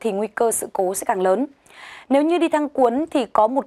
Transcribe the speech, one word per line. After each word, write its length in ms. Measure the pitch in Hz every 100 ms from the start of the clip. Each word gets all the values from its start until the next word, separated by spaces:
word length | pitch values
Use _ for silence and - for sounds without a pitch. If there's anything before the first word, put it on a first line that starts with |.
thì 120 | 233
nguy 140 | 196 214
cơ 260 | - 233
sự 160 | 214 -
cố 220 | - 185
sẽ 100 | 196
càng 180 | - 196
lớn. 240 | 185 196 285 _ _ - - - -
Nếu 140 | 269
như 160 | 311 349
đi 100 | 320
thang 200 | 311 285
cuốn 360 | - 240 247 320
thì 160 | 294 220
có 200 | - 220
một 200 | 269